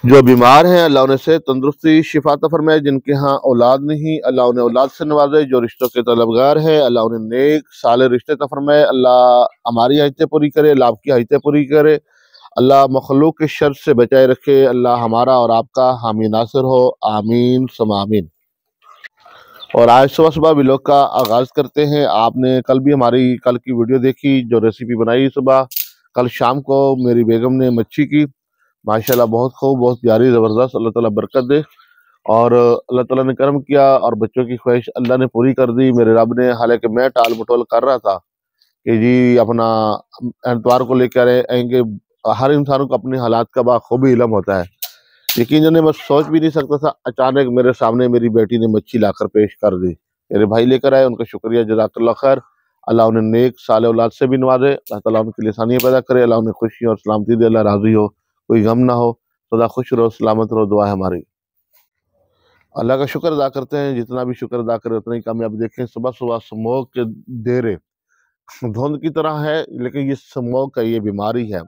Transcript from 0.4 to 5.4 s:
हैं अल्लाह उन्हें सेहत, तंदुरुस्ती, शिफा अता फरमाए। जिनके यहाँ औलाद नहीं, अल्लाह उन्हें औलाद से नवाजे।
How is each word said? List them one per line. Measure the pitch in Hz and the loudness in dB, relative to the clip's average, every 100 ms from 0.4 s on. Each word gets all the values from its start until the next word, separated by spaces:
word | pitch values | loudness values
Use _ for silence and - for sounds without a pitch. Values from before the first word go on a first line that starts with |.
| 120 139 175 | 8 6 6
हैं | 180 | 4
अल्लाह | 165 139 | 4 2
उन्हें | 131 135 | 2 0
सेहत, | - 160 | 2 0
तंदुरुस्ती, | - 131 135 147 160 156 | 0 -2 -2 -2 2 2
शिफा | 156 156 151 | 2 -2 0
अता | 143 160 | 0 0
फरमाए। | 160 156 156 | 0 2 0
जिनके | 143 135 131 | 0 -4 -2
यहाँ | 143 143 139 | -2 0 0
औलाद | - 120 120 135 | 0 2 2 2
नहीं, | 143 151 156 156 | 0 -4 -4 -4
अल्लाह | 123 131 123 | -2 0 0
उन्हें | 123 | 2
औलाद | 120 120 135 | 0 0 -2
से | - | -4
नवाजे। | 156 147 143 151 | -4 0 2 2